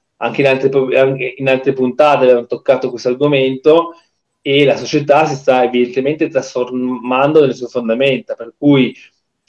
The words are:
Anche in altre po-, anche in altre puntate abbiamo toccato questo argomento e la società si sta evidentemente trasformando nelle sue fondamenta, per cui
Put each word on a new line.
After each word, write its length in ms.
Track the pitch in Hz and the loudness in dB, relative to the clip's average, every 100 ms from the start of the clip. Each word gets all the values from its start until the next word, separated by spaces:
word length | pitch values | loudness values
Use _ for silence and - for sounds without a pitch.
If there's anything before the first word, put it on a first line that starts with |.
| _ - | _ -8
Anche 220 | 117 131 | -6 0
in 60 | 139 | 0
altre 220 | 131 135 | 2 0
po-, 200 | 135 131 | 0 0
anche 400 | 127 135 135 127 - | 2 2 0 -8 -4
in 120 | 135 | -2
altre 240 | 131 135 | 0 0
puntate 520 | 131 127 120 151 131 | -2 -2 2 2 4
abbiamo 220 | 127 120 120 | 4 2 0
toccato 440 | 120 - 131 131 | -6 -2 0 -2
questo 180 | 120 127 | -6 -4
argomento 840 | 127 147 139 131 131 156 165 165 - _ _ _ _ | -2 0 0 0 0 4 4 2 -8 _ _ _ _
e 240 | 143 139 | -2 2
la 120 | 139 110 | 2 0
società 500 | - 151 143 143 151 | -2 -4 2 2 2
si 80 | |
sta 300 | 139 - 127 | -2 0 2
evidentemente 640 | 120 123 120 135 131 156 160 | 2 0 -2 -2 -4 -2 -4
trasformando 1120 | 131 127 127 123 127 127 123 120 127 143 156 | -4 -6 -6 -6 -6 -6 -6 -4 -2 2 4
nelle 140 | 135 | 2
sue 120 | 117 120 | 0 -8
fondamenta, 680 | 127 113 117 139 123 - | -6 -2 0 0 -2 -6
per 200 | 110 117 - | -12 -14 -2
cui 380 | 147 139 117 - - _ _ _ | 2 4 2 -4 -20 _ _ _